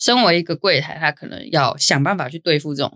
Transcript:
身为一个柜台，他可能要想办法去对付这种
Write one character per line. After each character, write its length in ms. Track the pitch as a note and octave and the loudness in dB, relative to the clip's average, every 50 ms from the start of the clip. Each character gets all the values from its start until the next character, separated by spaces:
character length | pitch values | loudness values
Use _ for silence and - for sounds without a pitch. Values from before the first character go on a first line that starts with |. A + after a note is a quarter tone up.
身 240 | - - A#3+ B3+ A#3 | 0 2 2 4 4
为 140 | F#3 E3+ F3 | 4 4 2
一 40 | E3 | 2
个 140 | - E3 | -2 -4
柜 240 | - - E3+ E3+ C#3 | -2 0 0 0 0
台， 160 | D#3 - - - | 0 -4 -6 -4
他 140 | D#3+ D3+ D3+ | -4 -4 -4
可 140 | - - | -6 -10
能 240 | - - - - - | -14 -14 -14 -8 -2
要 260 | - D3+ C3+ A#2+ - | 0 0 2 0 0
想 260 | C#3+ - - D#3+ C#3 C#3 | 0 0 2 2 2 2
办 140 | F3 G3+ | 0 0
法 140 | F3+ C#3 C3 | -2 -4 -6
去 80 | D#3 E3 | -10 -6
对 200 | - F3 D3+ D3 | -2 0 0 0
付 160 | - D3+ C#3+ | 0 -4 -4
这 80 | C#3 C#3 | -4 -4
种 80 | - - | -4 -6